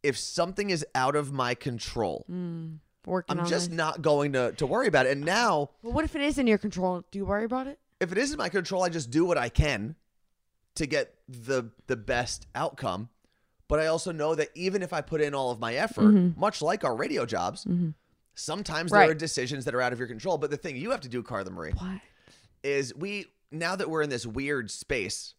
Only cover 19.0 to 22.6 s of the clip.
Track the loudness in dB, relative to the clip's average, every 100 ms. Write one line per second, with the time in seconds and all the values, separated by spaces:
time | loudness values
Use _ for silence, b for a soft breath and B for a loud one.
19 | 6 4 -4 -4 -4 -4 -2 0 0 -2
20 | -6 -6 -2 0 -2 -4 -6 -6 -4 -6
21 | -4 -8 -6 -6 -6 -8 -6 -6 -6 -10
22 | -14 b b b b _